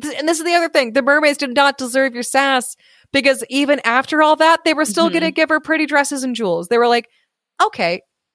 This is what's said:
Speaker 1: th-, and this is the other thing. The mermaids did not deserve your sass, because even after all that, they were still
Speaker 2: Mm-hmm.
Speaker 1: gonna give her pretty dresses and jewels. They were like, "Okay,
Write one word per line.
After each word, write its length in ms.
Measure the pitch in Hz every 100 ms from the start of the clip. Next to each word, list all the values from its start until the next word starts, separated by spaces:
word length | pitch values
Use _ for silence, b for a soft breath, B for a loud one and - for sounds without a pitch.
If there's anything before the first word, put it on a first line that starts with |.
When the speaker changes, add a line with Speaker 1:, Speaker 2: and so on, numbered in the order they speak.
Speaker 1:
th-, 140 | 294 269
and 80 | 302
this 120 | 330
is 60 | 330
the 80 |
other 160 | 339 330
thing. 240 | 330 247
The 80 | 233
mermaids 340 | 254 294 302 285
did 160 | 277
not 220 | 240 277 277
deserve 380 | 254 262 269
your 80 | 240
sass, 540 | 240 269 277 262 - - b b b
because 320 | 277 269 247 233
even 320 | 262 285 285
after 380 | 226 240 269 311
all 140 | 311 311
that, 280 | 311 320
they 80 | 330
were 140 | 302 311
still 180 | 262 330
Speaker 2:
Mm-hmm. 60 |
Speaker 1:
gonna 160 | 330 330
give 180 | 311 311
her 100 | 311
pretty 240 | 302 311
dresses 400 | 294 294 277 277
and 100 | 262
jewels. 340 | 226 202 170 175
They 100 | 233
were 100 | 240
like, 220 | 240 - _ _ _ _ -
"Okay, 380 | 403 - 175 170 _ _ _